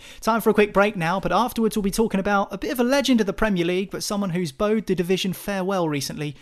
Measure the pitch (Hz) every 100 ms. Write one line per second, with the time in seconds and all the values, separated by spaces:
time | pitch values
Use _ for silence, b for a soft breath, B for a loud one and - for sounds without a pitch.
0 | B B - 226 220 214 208 190 202 214
1 | 160 190 180 180 240 - 220 220 196 180
2 | 220 190 196 202 202 196 - 269 240 277
3 | 269 240 196 - 220 185 170 180 196 160
4 | - 208 196 170 170 - 208 220 - 185
5 | 175 185 196 165 - 202 185 190 165 147
6 | 135 - 151 135